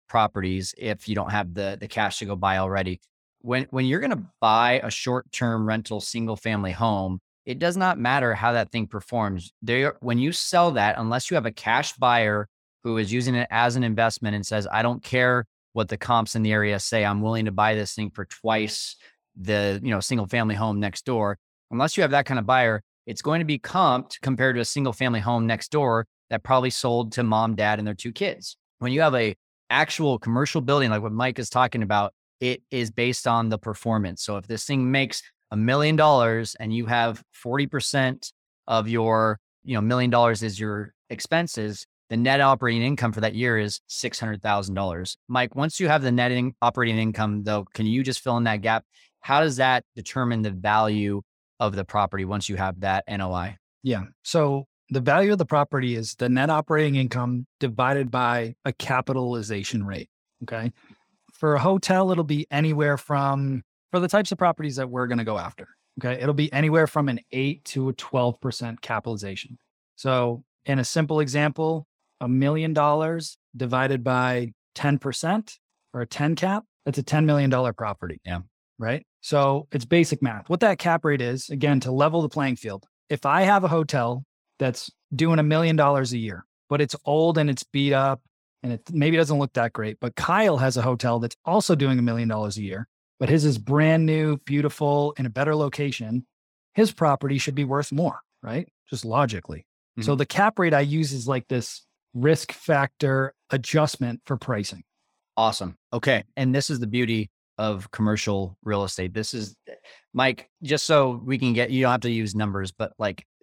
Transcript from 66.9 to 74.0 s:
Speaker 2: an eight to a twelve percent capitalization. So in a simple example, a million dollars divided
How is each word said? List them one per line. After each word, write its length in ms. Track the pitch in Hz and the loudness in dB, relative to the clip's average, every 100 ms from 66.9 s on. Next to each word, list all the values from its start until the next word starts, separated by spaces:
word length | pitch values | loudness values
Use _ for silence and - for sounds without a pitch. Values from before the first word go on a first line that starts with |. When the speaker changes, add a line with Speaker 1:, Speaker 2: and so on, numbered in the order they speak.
| 156 139 | 2 0
Speaker 2:
an 100 | 120 - | -2 -4
eight 340 | 131 139 147 - | -2 -2 -4 -6
to 240 | 135 131 | -4 -2
a 40 | |
twelve 460 | 131 - 131 120 117 | -4 -4 0 0 -2
percent 420 | 131 - 117 113 | -6 -6 -10 -10
capitalization. 760 | - 110 117 107 101 95 - 120 _ _ _ - | -6 -4 -4 -8 -8 -10 -14 -20 _ _ _ -6
So 460 | 135 127 120 120 - _ - | 0 2 0 -2 -10 _ -2
in 140 | 135 | 0
a 60 | 120 | 0
simple 340 | 165 151 156 | 0 0 0
example, 680 | 143 147 151 143 160 160 - _ _ - | 0 0 0 0 -2 -2 -8 _ _ -8
a 60 | 123 | 0
million 440 | 131 139 156 160 | 2 2 2 0
dollars 640 | 151 147 151 160 165 156 - _ 120 | 2 4 4 0 -4 -8 -14 _ -6
divided 480 | 127 127 131 135 | 0 2 2 2